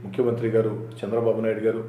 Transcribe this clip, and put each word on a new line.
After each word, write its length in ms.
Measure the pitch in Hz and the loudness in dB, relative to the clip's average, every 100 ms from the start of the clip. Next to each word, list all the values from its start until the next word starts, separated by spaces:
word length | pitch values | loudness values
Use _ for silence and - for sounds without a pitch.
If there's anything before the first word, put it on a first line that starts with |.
ముఖ్యమంత్రి 460 | 104 95 120 117 117 110 | -8 0 0 2 2 2
గారు 160 | 113 101 - - | 2 -2 -10 -8
చంద్రబాబు 420 | 101 113 113 110 110 | -2 0 2 2 0
నాయుడు 180 | 107 110 | 2 0
గారు 140 | 113 | 0